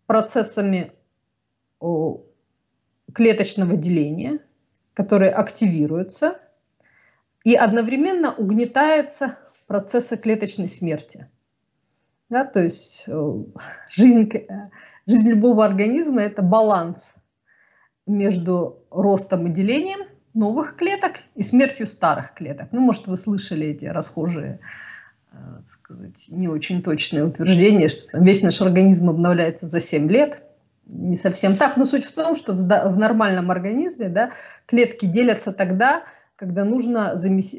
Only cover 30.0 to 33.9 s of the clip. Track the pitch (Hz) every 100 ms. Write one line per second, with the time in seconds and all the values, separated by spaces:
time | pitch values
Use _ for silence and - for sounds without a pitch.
30 | 151 226 294 - - _ _ _ - 175
31 | 180 175 190 180 190 196 285 277 269 285
32 | - - 320 311 - 185 185 202 196 185
33 | 220 220 208 185 180 185 190 233 349